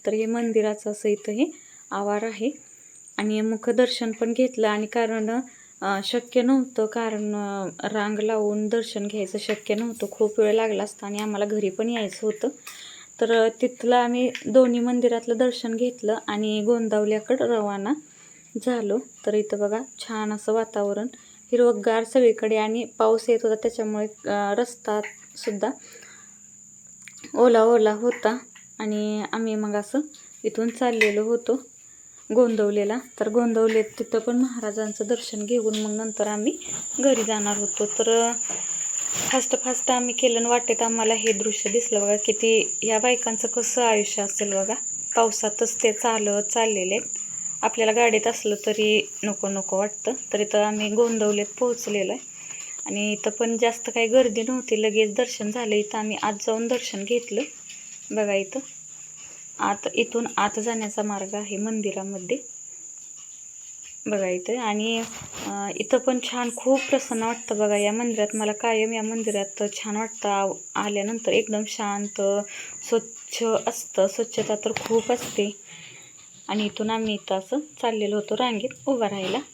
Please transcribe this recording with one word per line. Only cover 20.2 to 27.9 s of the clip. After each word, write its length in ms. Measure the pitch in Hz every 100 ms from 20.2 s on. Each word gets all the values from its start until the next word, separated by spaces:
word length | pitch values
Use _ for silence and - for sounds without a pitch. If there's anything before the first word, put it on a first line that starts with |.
| 214
असं 200 | 214 -
वातावरण, 540 | 226 220 214 202 202 247 - - - -
हिरवंगार 520 | 240 240 208 214 226
सगळीकडे 540 | 226 269 240 220 220 220
आणि 280 | 214 233 233 -
पाऊस 320 | 220 226 226
येत 100 | 226
होता, 120 | 226 220
त्याच्यामुळे, 500 | 233 226 214 214 214
अं, 480 | - - 202 202
रस्तासुद्धा 1160 | 202 247 - - 208 208 - - - - 202 214 269 - - - - - - - - - - - - - - - 285
ओला 260 | 247 226
ओला 300 | 226 240 214